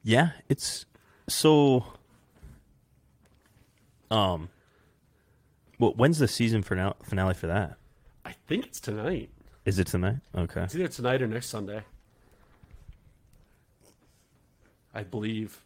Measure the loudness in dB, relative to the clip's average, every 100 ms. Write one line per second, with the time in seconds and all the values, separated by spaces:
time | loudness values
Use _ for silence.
0 | 4 4 4 0 _ -4 -2 -8 -14 _
1 | _ _ -6 2 6 6 6 4 0 -16
2 | _ _ _ _ -20 -20 _ _ _ _
3 | _ _ _ _ _ _ _ _ _ _
4 | _ 0 2 -2 -8 _ _ _ _ _
5 | _ _ _ _ _ _ _ _ 0 4
6 | 4 4 2 2 0 0 0 -2 -2 -4
7 | -6 0 0 0 -2 -2 -4 -10 _ _
8 | -20 _ -20 -20 -6 -6 -6 -12 -8 -6
9 | -4 -6 -8 -18 -20 _ -2 0 0 0
10 | -2 -2 -6 -6 -4 -4 -6 -4 -6 -4
11 | -2 0 -2 -4 -8 -10 -8 -10 -14 -20
12 | _ _ _ _ _ _ -20 -20 -20 -20
13 | _ _ _ _ _ _ _ _ _ _
14 | _ _ _ _ _ _ _ _ _ -14
15 | -10 -6 -6 -6 -8 -14